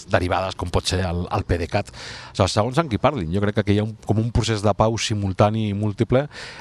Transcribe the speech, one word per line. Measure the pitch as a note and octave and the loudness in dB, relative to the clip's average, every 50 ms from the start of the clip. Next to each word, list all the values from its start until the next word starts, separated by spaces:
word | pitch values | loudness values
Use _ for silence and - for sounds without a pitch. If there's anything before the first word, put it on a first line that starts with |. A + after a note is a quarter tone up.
| - - | -6 -2
derivades, | G2 F#2+ F2+ F2 F#2 F2+ F#2+ F#2+ F#2 | -2 0 0 0 0 0 -2 -2 -4
com | - - F2 - | -6 -4 -2 -2
pot | F#2+ - - | -2 0 0
ser | - F#2 F#2+ | -2 -2 -2
el, | F2+ E2+ F2 F2 - | -2 -2 -4 -4 -4
el | - G#2 F#2+ | -4 -4 -2
P | - F#2 E2+ | -2 -2 -2
D | E2+ D#2+ | -2 -2
cat. | - G2+ G2+ - | -4 -4 -4 -6
O | - - - - - - - - - | -10 -18 -16 -16 -16 -16 -18 -8 -2
sigui, | - G2+ F#2 | 0 0 2
segons | - A2 G#2 B2 B2+ D3+ | 2 2 0 2 0 0
amb | E3+ E3+ | 0 0
qui | - F#2+ | 0 0
parlin, | - B2+ F#2+ F2 E2+ D#2 E2+ | 2 2 2 0 -2 -2 0
jo | G2+ G#2 | 0 0
crec | G2+ G#2 | 0 0
que | A2+ G2+ | 2 2
aquí | G#2 G2+ G#2 | 2 2 2
hi | |
ha | G#2 A2 | 2 0
un, | A2 - - | -4 -6 -4
com | - G#2 G#2 | 0 0 0
un | A2 A#2+ | 0 2
procés | - - A2 A2+ A2+ G#2 G2+ | 2 0 2 2 0 0 2
de | G#2+ G2 | 2 2
pau | - A2 A2+ A2+ A2 | 4 2 2 2 0
simultani | - - A2 G#2 G2+ F#2+ F#2 - G#2+ G#2 G#2+ A2 A2 G#2+ | -2 -2 -2 -2 0 0 2 4 4 4 4 2 0 -2
i | G2+ | -2
múltiple | G2+ G#2+ G#2+ G2 - A#2 - B2 B2+ D3 D3 - - - - - - | -2 -2 -2 0 0 0 2 2 2 2 0 -6 -14 -16 -16 -14 -6